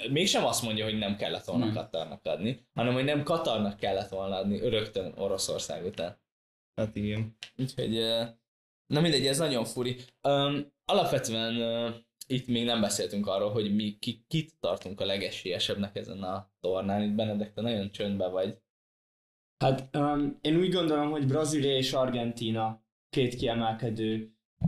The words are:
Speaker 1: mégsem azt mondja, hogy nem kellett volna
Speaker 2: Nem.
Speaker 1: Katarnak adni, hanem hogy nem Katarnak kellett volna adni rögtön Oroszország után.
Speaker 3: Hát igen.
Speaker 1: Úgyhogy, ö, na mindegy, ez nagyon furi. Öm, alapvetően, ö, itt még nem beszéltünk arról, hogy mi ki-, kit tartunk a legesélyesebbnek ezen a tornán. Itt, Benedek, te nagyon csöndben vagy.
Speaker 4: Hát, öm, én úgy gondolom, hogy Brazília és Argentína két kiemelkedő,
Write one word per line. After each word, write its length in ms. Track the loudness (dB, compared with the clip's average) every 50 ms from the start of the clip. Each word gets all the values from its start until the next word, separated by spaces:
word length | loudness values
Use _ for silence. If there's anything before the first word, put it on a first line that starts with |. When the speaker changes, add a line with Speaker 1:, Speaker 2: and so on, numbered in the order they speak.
| -4 -2
Speaker 1:
mégsem 340 | 0 2 2 2 2 2 2
azt 180 | 2 0 0 -2
mondja, 200 | -2 -2 -2 -2
hogy 140 | 0 0
nem 180 | 0 0 -2 -2
kellett 280 | -2 -2 -4 -4 -4 -4
volna 200 | -2 0 2 2
Speaker 2:
Nem. 80 | 2 0
Speaker 1:
Katarnak 520 | -2 -4 -4 -4 -6 -4 -6 -8 -8 -4
adni, 420 | -4 -2 -2 0 -2 -2 -4 -8 _ -4
hanem 200 | -2 0 2 2
hogy 100 | 2 2
nem 200 | 2 0 0 0
Katarnak 540 | 0 0 0 0 0 0 0 0 -2 -2
kellett 320 | -2 -2 0 0 0 -2 -4
volna 260 | -4 -4 -4 -2 -2
adni 340 | -2 0 0 0 0 0 0
rögtön 440 | 0 0 -2 -2 -4 -4 -4 -4 -4
Oroszország 680 | -4 -2 -2 0 0 -2 -2 -2 -4 -4 -6 -6 -6 -6
után. 340 | -6 -6 -6 -6 -6 -8 -10 _ _ _ _ _ _ _ _ _ _ _
Speaker 3:
Hát 200 | -4 -4 -4 -2
igen. 400 | -2 -2 -2 -2 -2 -4 -4 -6 _ -18 -12 -6
Speaker 1:
Úgyhogy, 380 | -4 -4 -4 -2 -2 -2 0 0
ö, 260 | 0 0 0 0 0 -2 -4 -8 _ _ _ _ _ _ _ _ _ _ 0 2
na 80 | 4
mindegy, 240 | 4 4 4 4 2
ez 100 | 2 2
nagyon 280 | 2 2 0 0 0 -2
furi. 300 | -2 -2 -2 -2 -2 -2 -4 -8 -18 -10 _
Öm, 500 | 2 2 4 4 4 2 0 -2 -4 -6 _ _ _
alapvetően, 680 | 0 2 2 2 2 2 0 0 0 -2 -2 -2 -2 -2
ö, 340 | 0 0 0 0 0 -2 -2 -4 -8 -12 _ _ -16 -6
itt 200 | -4 -4 -2 0
még 180 | 0 0 0 2
nem 160 | 2 2 2
beszéltünk 460 | 2 2 2 0 -2 -2 -2 -2 0
arról, 220 | 0 2 2 2 0
hogy 240 | 0 0 0 2 2
mi 220 | 0 0 -2 -4 -6
ki-, 240 | -6 -6 -6 -8 _
kit 280 | -2 -2 -2 -2 -4 -6 _
tartunk 420 | -2 -2 -2 -2 -4 -8 -6 -4
a 40 | -2
legesélyesebbnek 920 | -2 -2 -2 -2 -4 -6 -6 -4 -4 -2 -2 0 0 0 -2 -2 -4 -4
ezen 280 | -8 -8 -8 -8 -8 -6
a 280 | -6 -6 -6 -8 -10 _ _
tornán. 420 | -2 0 0 0 0 0 2 2
Itt, 120 | 2 2 2
Benedek, 380 | 2 0 0 0 -2 -4 -4 -4
te 80 | -4
nagyon 300 | -2 0 0 0 -2 -4
csöndben 400 | -4 -2 -2 0 0 0 0 0
vagy. 260 | 2 0 0 0 -2 -6 _ _ _ _ _ _ _ _ _ _ _ _ _ _ _ _ _ _ _ 0 2
Speaker 4:
Hát, 240 | 2 2 2 -2 -2
öm, 460 | 0 0 2 2 2 2 0 -2 -2 -2
én 140 | 0 2 4
úgy 140 | 4 4 4
gondolom, 400 | 2 2 2 2 2 2 2 2
hogy 140 | 0 0 2
Brazília 480 | 2 2 2 2 2 2 2 2 2 2
és 180 | 2 2 2 2
Argentína 880 | 2 2 2 2 0 -2 -2 -2 -2 -2 0 0 0 0 -2 -4 -6 _ _ _ _ _ _
két 260 | 0 2 2 2 2
kiemelkedő, 1000 | 0 0 0 2 2 2 0 0 0 -2 -2 -2 0 0 0 0 0 -2 -6 -12 _ _ _ _ 0 2